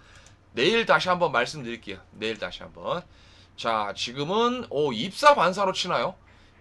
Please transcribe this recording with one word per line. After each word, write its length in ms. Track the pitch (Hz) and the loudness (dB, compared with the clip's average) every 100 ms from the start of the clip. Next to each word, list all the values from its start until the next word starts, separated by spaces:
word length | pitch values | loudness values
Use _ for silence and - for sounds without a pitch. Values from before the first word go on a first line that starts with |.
| - - - - _ | -20 -20 -20 -20 _
내일 340 | 113 151 226 226 | -2 2 2 4
다시 220 | 175 175 | 2 2
한번 240 | 180 165 | 0 0
말씀드릴게요. 680 | 123 123 151 117 117 - 95 - | 0 -2 -4 -10 -10 -12 -14 -16
내일 260 | 98 110 107 | -8 -6 -6
다시 240 | 90 - | -8 -10
한번. 400 | 85 87 95 156 - - - - - - | -16 -10 -6 -6 -8 -20 -20 -20 -20 -8
자, 360 | 117 110 101 95 | -2 0 -2 -4
지금은, 720 | 123 131 143 208 240 247 - | -6 -6 -2 0 0 0 -4
오, 220 | 139 151 | -2 0
입사 420 | 110 190 - 294 | 0 -6 4 6
반사로 380 | 269 170 190 196 | 8 4 2 0
치나요? 420 | - 180 143 139 - - - - - | -2 -2 0 -2 -6 -18 -20 -20 -14